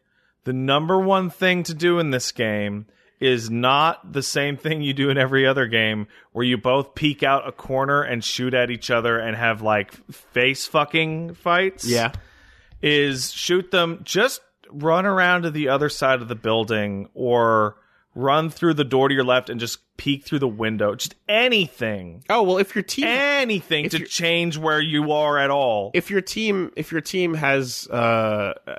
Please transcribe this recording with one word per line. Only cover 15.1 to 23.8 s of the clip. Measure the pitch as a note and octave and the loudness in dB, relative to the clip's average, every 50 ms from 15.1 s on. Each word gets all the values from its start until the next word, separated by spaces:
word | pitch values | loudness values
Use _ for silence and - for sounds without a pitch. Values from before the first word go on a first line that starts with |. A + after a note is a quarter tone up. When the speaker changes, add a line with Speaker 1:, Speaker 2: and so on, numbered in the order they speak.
| G3 F#3 F3+ F3 F3+ F3+ E3+ | 2 2 4 4 4 2 0
Speaker 1:
to | E3+ | -2
the | D3 D3+ D3+ B2+ | -2 -2 0 2
other | C3+ C#3 D3 D3 | 2 2 0 0
side | - - D3 C3 C3 B2+ | -2 0 2 2 2 2
of | A#2+ A2+ | 0 -4
the | A#2+ | -8
building | A2 - A#2 A2 A2+ A2 G#2+ A2+ G#2+ G#2 G#2 G2+ G2 G2+ - - | -4 -2 0 0 0 0 0 0 -2 -2 -2 -4 -6 -8 -10 -10
or | - B2+ B2 A#2+ A#2+ A#2 A2+ A2+ A2 G#2+ G#2 G#2+ _ _ _ _ _ _ _ - | -4 -2 2 2 4 4 4 4 4 4 2 -2 _ _ _ _ _ _ _ -8
run | - B2+ C3+ C#3 D#3 D#3+ E3 | -4 0 2 2 2 0 -2
through | D3+ - - E3+ D#3+ | -2 0 2 2 2
the | C#3 C3+ | 2 0
door | B2 B2+ C3 C3+ C#3 | 2 2 4 4 4
to | C#3 | 4
your | C3+ B2+ | 2 2
left | B2+ B2+ B2+ B2 - | 2 2 2 0 -2
and | A#2+ A#2 | -6 -6
just | A#2 A2+ - - _ _ _ - | -6 -6 -8 -10 _ _ _ -8
peek | - C#3+ C#3 C#3 - | -2 -2 -2 -2 -2
through | - - D3 | -4 -2 0
the | C3+ B2+ | 0 0
window. | G#2+ G#2+ A2+ A2 A2 G#2 G#2+ G#2 G2+ | 0 0 -2 -2 0 0 0 0 0
Just | - - - - _ _ - | -2 -6 -10 -10 _ _ 0
anything. | G#3 A3 A#3+ B3+ B3 G#3+ F3+ C#3+ - - B2 A2 G#2 G2 F2+ F2 E2 F2 C#3 - | 2 2 2 4 2 2 0 0 -4 -6 -4 -4 -4 -6 -8 -12 -16 -10 -4 0
Speaker 2:
Oh, | G3+ A#3+ G#3+ | 2 2 4
well, | F3+ F#3 F#3 | 4 2 2
if | G3 - - | 0 -2 -2
your | G#3+ F#3 | -6 -6
team | - - - C#4 A3+ | -6 -4 -2 -2 0
Speaker 1:
Anything | A#3+ C4 C#4 C#4+ C#4+ C#4+ C4+ A#3 G#3+ F#3 - - E3 D3+ | 0 0 0 0 0 0 0 0 -2 -4 -4 -2 -2 -2